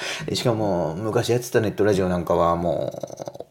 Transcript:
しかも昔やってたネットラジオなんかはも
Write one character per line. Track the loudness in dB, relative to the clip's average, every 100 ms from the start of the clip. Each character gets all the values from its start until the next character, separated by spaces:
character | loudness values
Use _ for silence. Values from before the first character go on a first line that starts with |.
| -6 -8 -4
し | -2
か | 0
も | 0 0 0 -2 -2
昔 | -2 0 2
や | 0
っ |
て | 2
た | 0
ネ | 0
ッ |
ト | 2 2
ラ |
ジ | 4
オ | 2
な | 0
ん | 2
か | 2
は | 4 2
も | 0 0 -2 -2 -4 -4 -12 -12 -14